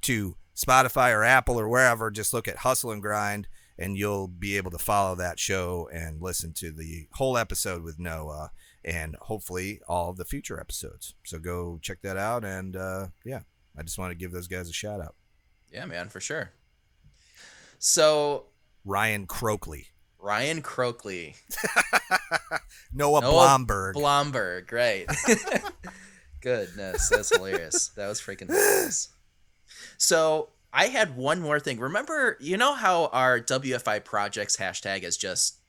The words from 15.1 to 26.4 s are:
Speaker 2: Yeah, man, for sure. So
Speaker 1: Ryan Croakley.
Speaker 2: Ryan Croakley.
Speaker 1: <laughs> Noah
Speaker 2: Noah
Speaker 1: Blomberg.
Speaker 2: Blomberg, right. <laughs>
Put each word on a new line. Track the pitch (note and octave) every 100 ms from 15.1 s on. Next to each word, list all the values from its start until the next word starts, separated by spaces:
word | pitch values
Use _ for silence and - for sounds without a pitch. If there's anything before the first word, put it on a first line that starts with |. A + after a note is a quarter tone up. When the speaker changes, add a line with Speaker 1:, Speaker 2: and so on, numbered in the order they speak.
| - _ _ _ _ _
Speaker 2:
Yeah, | - F#3
man, | E2+ F2+
for | F#2+
sure. | - D#3 F#2+ _ _ _ _ _ - _ _ - - - - _
So | - - D#3 D3+ D3 C#3 - _ _ _
Speaker 1:
Ryan | F#2+ G2 A2 G#2 F#2+
Croakley. | - A#2 G#2+ - D2 - _ _ _
Speaker 2:
Ryan | G2 G#2 C#3 D#3+
Croakley. | C3+ - B2 A#2+ G#2 F#2 D#2+ - _ -
Speaker 1:
<laughs> | - - - - - F#3+ - E3 - D#3+ - - -
Noah | C3 D3 D3
Speaker 2:
Noah | B2+
Speaker 1:
Blomberg. | D#3 D3+ C#3 A#2 G2+ F#2+ G2
Speaker 2:
Blomberg, | D3 C#3+ D3 C3 F#2+ F2+ F#2
right. | A#2 A#2+ G2 F2+ C#3 - A3+ F#4+ - G4+ -
<laughs> | - - - - - -